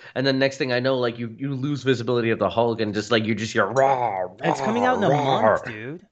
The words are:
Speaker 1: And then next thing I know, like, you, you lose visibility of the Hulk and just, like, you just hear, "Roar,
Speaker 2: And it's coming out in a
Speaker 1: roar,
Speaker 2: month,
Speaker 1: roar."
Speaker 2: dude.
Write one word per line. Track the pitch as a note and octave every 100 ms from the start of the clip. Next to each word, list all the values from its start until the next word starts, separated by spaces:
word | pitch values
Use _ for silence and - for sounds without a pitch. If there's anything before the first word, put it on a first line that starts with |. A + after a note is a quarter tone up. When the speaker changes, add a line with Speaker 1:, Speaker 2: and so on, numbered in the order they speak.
| -
Speaker 1:
And | B2 C3+
then | C3
next | C3+ C3+
thing | C3
I | B2
know, | C3 C3
like, | B2 A#2
you, | A#2 A2+
you | C3+
lose | C3+ C#3+ C#3+
visibility | C3 A#2 B2 A#2+ A2+
of | A2
the | G2
Hulk | A#2 A#2 A2
and | G#2+
just, | G2+ G#2
like, | A#2
you | G#2+
just | G#2 A2
hear, | A2+ G2
"Roar, | A#2+ C3+ C3 A#2 F#2+ F#2 F#2
Speaker 2:
And | E3+
it's | -
coming | - A#3
out | B3+ -
in |
a | C3+
Speaker 1:
roar, | C#3+
Speaker 2:
month, | C#3 C3 A2 G2+
Speaker 1:
roar." |
Speaker 2:
dude. | - G#2+ A#2+ E3 -